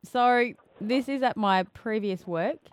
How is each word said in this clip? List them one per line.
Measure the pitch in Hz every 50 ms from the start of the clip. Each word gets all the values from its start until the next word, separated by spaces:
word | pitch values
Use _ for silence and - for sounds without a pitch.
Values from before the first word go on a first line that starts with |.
| -
So | - - 247 247 247 247 240 240 240 - _ _ _ _ -
this | 208 214 254 277 247 269
is | 277 262
at | 262 240 -
my | 220 208 196 190 185 185
previous | - _ - - 226 214 214 202 202 185 175 -
work. | 185 170 165 175 247 330 - _ -